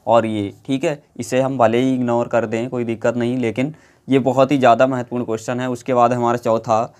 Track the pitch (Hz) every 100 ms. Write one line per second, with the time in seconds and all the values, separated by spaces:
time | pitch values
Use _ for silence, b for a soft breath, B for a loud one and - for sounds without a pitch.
0 | - 113 113 107 101 - - 135 165 143
1 | _ - 117 127 131 135 113 117 131 131
2 | 120 117 117 117 113 113 127 131 117 113
3 | 120 120 117 127 117 110 139 156 b b
4 | - 135 127 127 131 143 123 117 131 131
5 | 120 123 117 110 - 123 127 123 - 123
6 | 120 123 120 120 120 113 117 110 117